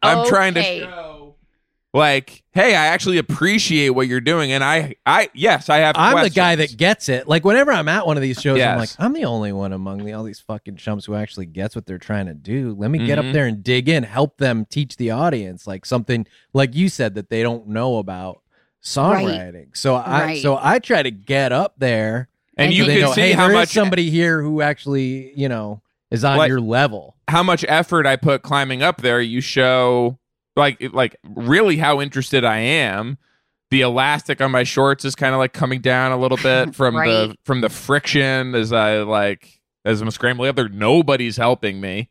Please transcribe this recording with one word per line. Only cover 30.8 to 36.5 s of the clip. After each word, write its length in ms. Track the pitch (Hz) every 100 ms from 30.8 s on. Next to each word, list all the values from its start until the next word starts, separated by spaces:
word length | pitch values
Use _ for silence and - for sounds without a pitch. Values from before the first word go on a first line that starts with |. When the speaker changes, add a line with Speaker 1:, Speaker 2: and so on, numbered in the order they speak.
| 131
Speaker 1:
like, 240 | - 120 - -
really 500 | 104 117 160 214 156
how 240 | 151 147
interested 460 | 143 135 131 139 120
I 140 | 110
am. 580 | 117 160 127 98 113 135 _ _ _ _ _
The 120 | 135
elastic 580 | 127 120 135 147 - 139
on 100 | 135
my 140 | 127
shorts 400 | 123 - 135 139
is 100 | 135
kinda, 240 | 131 135 131
like, 140 | 131
coming 300 | - 139 131
down 320 | 123 127 131
a 40 | 127
little 200 | 127 127
Speaker 2:
<laughs> 40 |
Speaker 1:
bit 320 | 131